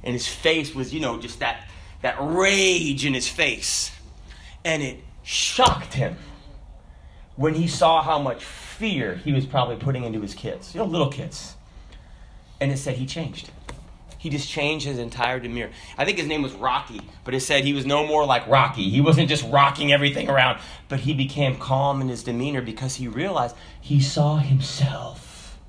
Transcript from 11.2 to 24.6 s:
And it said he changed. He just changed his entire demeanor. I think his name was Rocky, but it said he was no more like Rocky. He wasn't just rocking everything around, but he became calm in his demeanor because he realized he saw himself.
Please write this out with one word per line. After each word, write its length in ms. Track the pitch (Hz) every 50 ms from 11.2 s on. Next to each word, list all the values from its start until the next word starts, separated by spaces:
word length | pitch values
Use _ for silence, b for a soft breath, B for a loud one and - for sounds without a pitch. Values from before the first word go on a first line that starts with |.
| 85 82 - - - - - - - b b b b b b b b b b b b b b b b b - -
And 120 | 139 139
it 60 | 139 135
said 200 | - - - 120
he 80 | 131
changed. 440 | 131 - 165 165 120 - - - - - - - - - - - - - - - - - -
He 120 | - 160
just 200 | 143 147 131 -
changed 360 | - 156 143 147 156 156 135
his 140 | 143 139 123
entire 400 | 120 113 107 117 120 123 127 127
demeanor. 300 | 120 120 117 120 113 101 B B B B B B
I 60 | 139
think 140 | 175 202 170
his 100 | 160 147
name 140 | 156 151
was 100 | 139 131
Rocky, 480 | - 98 110 131 123 135 - - 117 110 - B B B B
but 100 | - 127
it 60 | 131
said 240 | 131 - 151 139 135
he 80 | 143
was 140 | 143 139 127
no 200 | 135 143 147 151
more 200 | 151 151 151 147
like 200 | 139 131 120 - -
Rocky. 420 | 135 135 135 - - 117 95 95
He 100 | 104 127
wasn't 300 | 143 160 160 165 160 135
just 160 | 156 139 120 117
rocking 440 | 131 143 143 143 139 - 151 143 143
everything 360 | 143 143 143 139 139 131 -
around, 300 | 139 135 127 127 120 B B B B B B B
but 100 | 139 135
he 140 | 110 139 156
became 420 | 131 135 135 - 151 143 131 127
calm 460 | - - - 131 135 139 143 139 135
in 80 | 131 131
his 140 | 123 113 -
demeanor 380 | 127 120 120 127 143 143 131
because 340 | 120 110 110 - 131 131 -
he 120 | - 127 120
realized 480 | 107 120 160 202 185 151 120 120 - B B B B B
he 220 | - - 131 143
saw 340 | 135 - - 160 147 147 151 151
himself. 1200 | 139 135 135 131